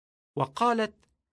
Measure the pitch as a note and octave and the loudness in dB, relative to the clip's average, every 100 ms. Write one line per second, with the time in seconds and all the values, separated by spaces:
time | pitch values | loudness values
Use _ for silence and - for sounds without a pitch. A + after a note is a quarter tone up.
0 | _ _ _ C#3+ C3+ - A#3+ A3+ G#3+ _ | _ _ _ -6 -6 0 0 2 -2 _
1 | _ _ _ | _ _ _